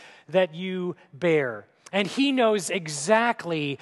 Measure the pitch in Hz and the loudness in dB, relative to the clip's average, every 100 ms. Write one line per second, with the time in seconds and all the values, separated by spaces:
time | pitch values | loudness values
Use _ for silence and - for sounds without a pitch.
0 | - - - 180 180 160 185 185 180 - | -16 -20 0 2 2 -2 -6 -4 -6 -8
1 | - 135 175 156 131 107 95 _ - 196 | -14 -2 2 2 2 -6 -14 _ -6 -2
2 | 196 - 277 262 226 214 160 170 156 143 | -2 0 2 4 4 2 0 -4 -6 -6
3 | 151 220 240 - 170 160 143 135 | 2 2 2 -2 -4 -4 -4 -6